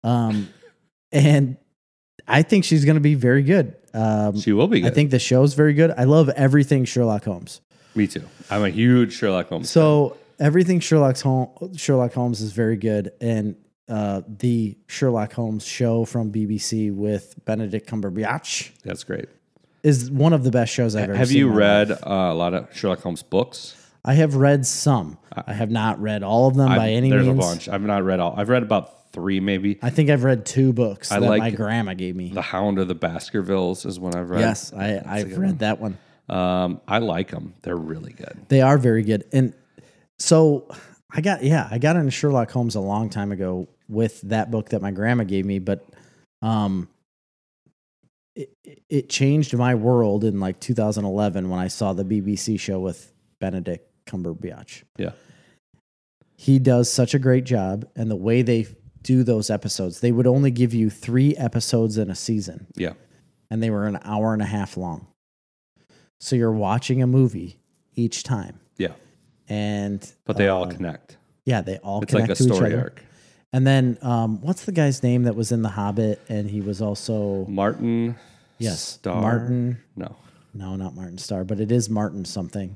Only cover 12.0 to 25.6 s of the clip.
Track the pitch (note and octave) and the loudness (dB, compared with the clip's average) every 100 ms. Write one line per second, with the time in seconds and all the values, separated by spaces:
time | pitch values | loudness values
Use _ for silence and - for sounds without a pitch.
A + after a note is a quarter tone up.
12 | A#2+ B2+ B2 A2 G#2+ G2 A2+ A2+ A2 G#2+ | 0 -2 -4 -4 -6 -2 -2 0 -2 -2
13 | F#2+ - A#2 A2+ G#2 F2+ _ _ - A2 | -4 -6 -4 -2 -4 -8 _ _ -8 -6
14 | G#2 G2 F2+ G#2 B2 A#2 A2 G2 _ - | -4 -6 -8 -4 -2 0 -2 -6 _ -2
15 | C3+ A#2 G#2+ - A2+ G#2+ - - A#2+ A#2 | 0 0 -4 -6 -6 -6 -8 -2 0 0
16 | A2+ A#2+ A2 G#2+ G#2+ G#2 - A2+ G#2+ G2 | 0 -4 -4 -4 -4 -4 -4 -4 -4 -2
17 | G#2 G2+ - - - G#2+ G#2+ G#2 - A2 | -2 -4 -6 -14 -6 -4 -4 -6 -6 -6
18 | G2 F#2 G#2+ C#3 - - - _ - F#2 | -6 -4 -4 -4 -6 -8 -10 _ -12 -12
19 | - - - _ _ _ _ _ D3+ C3+ | -8 -10 -10 _ _ _ _ _ 2 2
20 | B2 C3+ D3+ D#3+ B2+ A#2+ A2+ - A#2 G#2+ | 2 2 4 4 4 2 0 0 0 0
21 | G2+ G2+ B2 C#3 C#3 G#2+ G#2 G#2 G#2+ - | -2 2 4 4 4 6 6 6 4 -2
22 | - F#2+ F#2 E2 F2 F2+ - - G#2 F2+ | -2 0 0 0 0 -2 -6 -6 -4 -2
23 | F#2 E2+ - - B2 - - - _ _ | -4 -8 -4 -2 -2 -6 -18 -20 _ _
24 | - C#3 D#3 C#3 C#3 C#3+ B2+ - - B2+ | 2 4 4 4 4 4 0 -2 0 0
25 | D#2+ - _ - - G#2 | -2 -12 _ -14 -10 -6